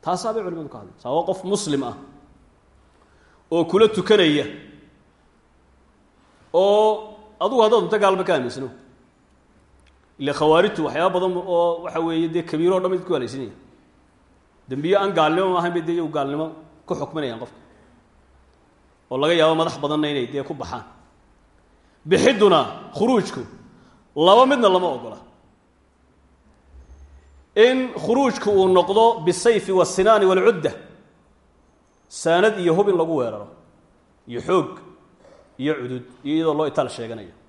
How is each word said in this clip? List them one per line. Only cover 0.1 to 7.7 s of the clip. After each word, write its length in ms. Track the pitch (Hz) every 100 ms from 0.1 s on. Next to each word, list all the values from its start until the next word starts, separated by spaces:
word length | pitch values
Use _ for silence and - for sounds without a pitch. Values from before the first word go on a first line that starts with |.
| 175 226
bay 100 | 226
culimadu 260 | 190 165 147
ka 80 | 120
hadlaysaa. 320 | 98 92 117 147
Waa 100 | 170
qof 180 | -
muslim 400 | 180 202 160 143
ah 120 | 127 - - - _ _ _ _ _ _ _ _ _ _ _ _ _
oo 120 | 165 170
kula 220 | 185 220
tukanaya, 580 | 214 - 208 170 147 117 - - - - _ _ _ _ _ _ _ _ _ _ _ _ _ _ _ _
oo 640 | 165 190 208 214 214 - - - _
adugu 220 | 190 254
haddaad 200 | 214